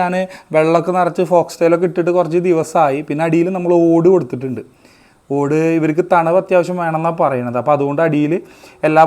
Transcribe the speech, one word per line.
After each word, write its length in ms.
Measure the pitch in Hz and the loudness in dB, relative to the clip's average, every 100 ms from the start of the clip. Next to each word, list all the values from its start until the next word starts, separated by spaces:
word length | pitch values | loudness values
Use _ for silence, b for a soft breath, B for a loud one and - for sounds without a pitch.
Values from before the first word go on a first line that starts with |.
ഞാൻ 120 | 180 185 185 B - | -2 -2 -6 B -4
വെള്ളമൊക്കെ 400 | 156 160 165 165 | 0 2 2 0
നിറച്ച് 300 | 180 175 175 170 | -2 -2 -2 0
ഫോക്സ് 260 | 175 165 - | 0 0 0
ടെയിലൊക്കെ 260 | 170 170 180 | 0 2 0
ഇട്ടിട്ട് 200 | 180 170 | -2 0
കുറച്ച് 280 | 180 160 175 180 | 0 0 0 0
ദിവസമായി. 540 | 160 156 175 151 139 151 | 0 0 0 0 0 -4
പിന്നെ 160 | 147 165 | -4 0
അടിയിൽ 220 | 165 170 190 | 0 0 -2
നമ്മൾ 160 | 175 | 0
ഓട് 360 | 175 170 165 170 | 2 4 4 4
കൊടുത്തിട്ടുണ്ട്. 480 | 185 131 123 131 110 - b b b b b - | 2 0 -8 -8 -10 -12 b b b b b -6
ഓട് 240 | 139 143 156 160 165 | -4 0 0 0 0
ഇവർക്ക് 260 | 156 156 175 | 0 -2 0
തണവ് 260 | 175 165 185 | 2 2 0
അത്യാവശ്യം 340 | 185 185 170 180 | 0 0 0 -4
വേണമെന്നാണ് 340 | 165 160 165 170 | -4 -2 -2 0
പറയണത്. 380 | 151 127 120 120 | -2 -2 -4 -4
അപ്പൊ 120 | 120 143 | 0 0
അതുകൊണ്ട് 260 | 143 143 165 | 0 -2 0
അടിയിൽ 260 | 147 147 175 B B B B 156 | 0 0 -2 B B B B 0
എല്ലാ 140 | 156 | 4